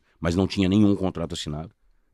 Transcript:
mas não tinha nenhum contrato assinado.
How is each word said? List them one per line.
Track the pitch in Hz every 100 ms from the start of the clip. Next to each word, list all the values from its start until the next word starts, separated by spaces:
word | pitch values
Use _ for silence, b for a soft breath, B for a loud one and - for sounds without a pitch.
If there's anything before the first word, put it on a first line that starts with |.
| - _
mas | 85 87
não | 92
tinha | 101 92
nenhum | 101 101 95
contrato | 95 82 85
assinado. | 85 78 73 82 _ _ _ _